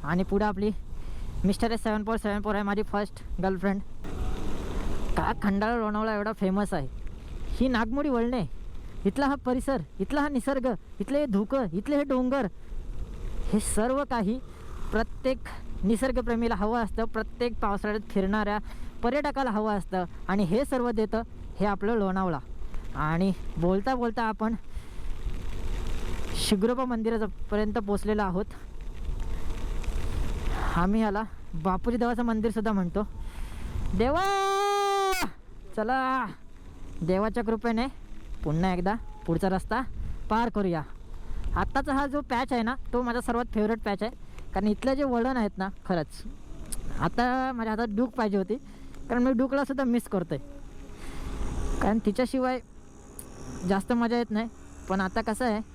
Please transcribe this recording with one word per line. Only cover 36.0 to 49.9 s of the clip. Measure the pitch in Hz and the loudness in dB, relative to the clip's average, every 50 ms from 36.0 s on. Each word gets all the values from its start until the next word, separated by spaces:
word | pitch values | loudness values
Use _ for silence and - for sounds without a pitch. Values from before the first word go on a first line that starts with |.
| 262 262 262 262 240 196 - - - - - - - - - - - - - - | 2 2 0 0 0 -2 -6 -10 -14 -16 -16 -14 -14 -14 -12 -10 -10 -8 -6 -4
देवाच्या | 170 160 185 190 208 220 - 240 226 | 0 2 2 4 2 2 0 0 0
कृपेने | 214 226 214 - 233 226 220 240 269 - - - - - - - - - - - | 2 0 2 2 0 2 2 0 -2 -4 -10 -12 -10 -10 -10 -8 -8 -6 -4 -2
पुन्हा | 156 151 160 180 190 | 0 2 4 4 4
एकदा | 180 175 185 190 214 233 - - - - - | 2 2 2 2 0 0 -4 -10 -12 -8 -2
पुढचा | - 165 165 - 190 | 0 0 2 4 2
रस्ता | 190 185 - - 214 240 262 - - - - - - - - - | 2 2 0 0 -2 -2 -2 -2 -4 -4 -4 -4 -4 -4 -2 0
पार | 214 220 233 233 | 2 2 2 2
करूया. | - 208 202 185 170 156 147 - - - - - - - - - - - - - - | 0 0 0 2 0 -2 -4 -6 -10 -14 -12 -12 -10 -10 -6 -4 -4 -2 -2 0 0
आत्ताचा | 165 190 - - 269 285 302 277 | 0 0 0 0 -2 0 2 2
हा | 277 285 | 2 0
जो | 277 254 294 | 0 0 -4
पॅच | 277 - 254 233 269 - | -2 0 0 0 0 2
आहे | 254 240 | 0 0
ना, | 220 226 262 - - - | 2 0 -2 -4 -4 0
तो | - 240 | 0 0
माझा | 247 240 233 247 | 2 2 0 0
सर्वात | 240 - 233 233 247 - - | 0 0 0 0 0 0 0
फेवरेट | 220 208 214 226 220 - | 2 2 2 2 0 0
पॅच | 220 202 190 | -2 -2 0
आहे, | 208 233 - - - - - - - - - | -2 -4 -4 -8 -14 -12 -12 -10 -10 -2 -2
कारण | 190 196 | 2 2
इथलं | 214 208 - - 262 269 | 2 2 2 2 0 2
जे | 269 285 | 2 2
वळण | 269 247 233 233 262 269 | 2 2 2 2 2 2
आहेत | 254 214 202 - - | 2 0 0 0 -2
ना, | 190 196 - - - | -4 -4 -4 -8 -2
खरंच | - 185 170 151 - - - - - - - - - - - - - - - - - - - | 0 2 2 2 -2 -6 -12 -10 -12 -12 -12 -12 -12 -10 -10 -6 -4 -4 -2 -2 -2 0 0
आता | - 170 - - 240 247 254 262 262 262 254 | 0 0 2 2 2 2 2 2 0 -2 -2
माझ्या | 233 226 220 | -2 -2 -2
हातात | 220 208 240 233 202 | 0 0 0 0 2
डूक | 208 254 240 | 0 0 0
पाहिजे | - - 220 208 196 202 | 2 0 0 2 2 2
होती, | 190 - 214 277 - - - - - - - - - - | 2 0 -2 -6 -6 -14 -16 -14 -14 -14 -12 -12 -4 0
कारण | 233 247 | 2 4
मी | 247 262 | 4 4
डूकलासुद्धा | 269 226 262 254 269 277 277 - 277 254 269 | 4 4 2 2 2 2 2 0 0 0 2
मिस | 247 | 2